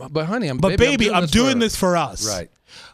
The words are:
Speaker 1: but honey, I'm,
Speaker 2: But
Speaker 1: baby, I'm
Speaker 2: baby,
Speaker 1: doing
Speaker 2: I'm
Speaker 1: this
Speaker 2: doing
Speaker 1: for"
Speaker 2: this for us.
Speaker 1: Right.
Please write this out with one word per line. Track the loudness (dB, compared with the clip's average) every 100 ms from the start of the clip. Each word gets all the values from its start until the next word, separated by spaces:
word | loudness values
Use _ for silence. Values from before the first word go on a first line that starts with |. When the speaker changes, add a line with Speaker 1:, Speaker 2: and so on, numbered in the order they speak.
| -6
Speaker 1:
but | -6 -4
honey, | -2 -4
I'm, | 0
Speaker 2:
But | 0 4
Speaker 1:
baby, |
I'm | 2
Speaker 2:
baby, | 2
Speaker 1:
doing | 2 2
Speaker 2:
I'm |
Speaker 1:
this | 2
Speaker 2:
doing | 2 2
Speaker 1:
for" | 2
Speaker 2:
this | 0 0
for | 0 0
us. | -2 -6 -6
Speaker 1:
Right. | -6 -8 _ _ -20 -20